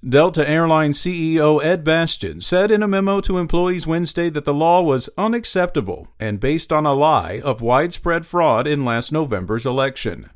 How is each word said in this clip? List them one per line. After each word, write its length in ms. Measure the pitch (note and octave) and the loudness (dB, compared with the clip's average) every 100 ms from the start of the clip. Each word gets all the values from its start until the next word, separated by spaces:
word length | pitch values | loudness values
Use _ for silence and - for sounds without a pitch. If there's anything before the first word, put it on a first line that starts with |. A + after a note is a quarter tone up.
| C3 | 4
Delta 420 | C3 D#3+ E3 C#3+ | 4 4 2 0
Airlines 480 | D#3 E3 D#3 D3+ C#3+ | 2 4 4 2 0
C 360 | F3+ F3 D#3+ | -2 -4 0
E 80 | D#3+ | 2
O 160 | D3+ D3+ | 4 4
Ed 260 | D3+ F3+ | 2 0
Bastian 560 | D#3 D#3+ E3 - G2 D#2 | 2 0 0 -4 -8 -6
said 320 | - F3+ G#3 | -2 2 4
in 100 | G#3+ | 2
a 60 | G#3+ | 2
memo 320 | G3 G3 G3 | 0 0 0
to 180 | G3 F#3 | 0 -2
employees 480 | E3+ E3+ F3+ F3+ D#3+ | 0 0 0 -2 -2
Wednesday 440 | E3 E3+ - E3+ | -2 -2 -2 -2
that 160 | D3+ D3 | -2 -2
the 80 | |
law 280 | C#3+ D#3+ F3 | 0 2 4
was 280 | F3 C3 - - | 2 0 -2 -4
unacceptable 880 | G#3 A#3 A3 F#3+ F3+ D#3 G2 F2+ - _ | -2 -2 -4 -2 -2 -2 -4 -8 -12 _
and 220 | A2 G#2 | -6 -4
based 320 | B2+ D#3+ - | -2 -2 -2
on 140 | D#3 D3+ | 0 0
a 80 | |
lie 480 | C#3 D3+ C#3 E2+ F#2+ | 2 4 2 0 -6
of 160 | C#3+ A2+ | -4 -4
widespread 680 | A2+ B2+ E3+ F3 F3 E3+ E3+ | 2 2 0 -4 -2 -4 -2
fraud 400 | F3 D#3+ A2+ C3 | 0 2 2 0
in 200 | D3 B2+ | -2 0
last 260 | A#2 A#2 | -2 -2
November's 540 | D3+ D3+ G2+ F#2 A2 B2 | -2 -2 -4 -4 -4 -2
election. 640 | C3 C3+ C3 A#2 D2+ - | -2 -2 -2 -8 -8 -14